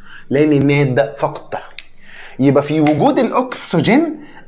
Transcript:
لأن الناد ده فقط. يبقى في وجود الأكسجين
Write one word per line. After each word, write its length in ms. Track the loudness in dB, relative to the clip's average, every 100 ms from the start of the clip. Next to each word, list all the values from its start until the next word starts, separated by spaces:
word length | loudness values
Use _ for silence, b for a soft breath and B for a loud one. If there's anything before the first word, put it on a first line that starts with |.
| B B B
لأن 220 | 2 4
الناد 440 | 4 2 2 2 0
ده 200 | -2 -2
فقط. 380 | -6 -6 -12 -12 -12 -20 -20 B B B B B
يبقى 240 | 2 4
في 180 | 2 2
وجود 380 | 2 2 2 2
الأكسجين 1000 | 0 0 -4 -6 -4 0 2 2 2 -4 B B